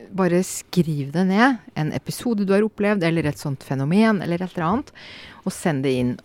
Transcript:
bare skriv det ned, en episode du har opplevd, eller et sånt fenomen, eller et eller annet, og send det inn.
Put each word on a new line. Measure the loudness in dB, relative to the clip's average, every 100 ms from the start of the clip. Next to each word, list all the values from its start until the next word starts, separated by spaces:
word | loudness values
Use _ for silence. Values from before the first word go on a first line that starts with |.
| -8
bare | -2 2 2
skriv | 0 -6 -2 0 0 -2 -4
det | 0 2
ned, | 4 4 2 -4 -4
en | -4
episode | -4 -8 -6 -2 0 2
du |
har | 2
opplevd, | 2 0 0 2
eller | 2 2 0
et | -4
sånt | -6 -8
fenomen, | -4 -2 2 4 4 2
eller | -2 -4
et | -4 -2
eller |
annet, | 0 0 -4 -14 -20 -20 -20 -10
og | -8
send | -4 -2 0
det | 0
inn. | 2 0 -2